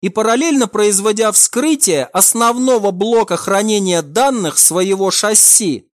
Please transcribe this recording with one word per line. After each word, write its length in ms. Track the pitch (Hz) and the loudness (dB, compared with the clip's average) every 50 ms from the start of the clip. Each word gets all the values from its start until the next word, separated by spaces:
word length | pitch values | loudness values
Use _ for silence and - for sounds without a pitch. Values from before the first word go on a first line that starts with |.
и 80 | - 190 | -6 -6
параллельно 580 | 180 214 220 220 226 262 320 339 294 269 240 - | -4 -2 -2 0 0 0 0 0 0 0 0 -2
производя 640 | - 208 208 208 202 190 196 220 208 214 226 214 | 0 0 0 0 0 0 0 -2 0 0 0 0
вскрытие 760 | 208 - - - - 233 285 320 311 - - 196 165 143 127 | 0 0 0 0 0 -2 0 0 0 0 0 0 0 0 -2
основного 880 | - - 180 196 - - 226 233 233 240 247 254 262 254 226 202 202 | -2 -2 0 0 0 0 0 0 0 0 0 0 2 2 2 2 0
блока 460 | 190 180 202 226 233 226 214 - 175 160 | -2 -2 -2 0 2 0 0 0 -2 -4
хранения 640 | - 185 196 196 214 220 214 208 196 185 175 170 | -2 -2 -2 0 0 0 0 0 0 0 0 0
данных 560 | 156 143 151 220 262 277 262 226 185 151 135 - | -2 -2 -2 0 2 2 0 0 -2 -2 0 0
своего 540 | - - 160 180 185 196 190 190 196 190 | 0 0 2 0 0 0 0 0 0 0
шасси. 760 | 175 - - 208 214 208 - - - - 220 170 135 101 - _ | 0 0 0 0 2 2 2 2 2 2 0 -2 -4 -6 -8 _